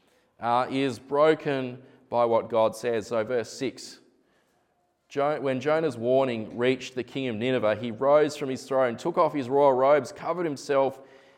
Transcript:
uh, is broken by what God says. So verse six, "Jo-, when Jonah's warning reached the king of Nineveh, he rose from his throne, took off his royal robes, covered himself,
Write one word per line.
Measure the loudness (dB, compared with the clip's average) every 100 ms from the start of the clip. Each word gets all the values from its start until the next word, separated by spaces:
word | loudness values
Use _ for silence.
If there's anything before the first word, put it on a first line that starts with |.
| _ _ _ _
uh, | 0 0 0
is | 0 -2 -4
broken | -4 2 4 4 0 -4 -4 -10 -20 -20 _
by | 0
what | 2 2 2
God | 2 2 0
says. | -2 -2 -2
So | -4
verse | -2 -2 -4
six, | -6 -8 -8 -16 -20 _ _ _ _ _ _ _ _ _ _ _
"Jo-, | -4 -2 -2
when | -2 -2
Jonah's | 0 0 -2 -2
warning | 0 2 2 -2 -8 -2
reached | 0 0 -4
the | -10
king | -8 -6 -6
of | -2
Nineveh, | -2 0 0 0
he | -4
rose | -4 2 4 4 -2
from | -6
his | -8
throne, | -4 0 0 -2
took | -4 0
off | 0
his | 0 0
royal | 4 4
robes, | 6 4 4 2
covered | -6 -6 -4 -4
himself, | -6 -2 0 0 -2 -14 -20 -20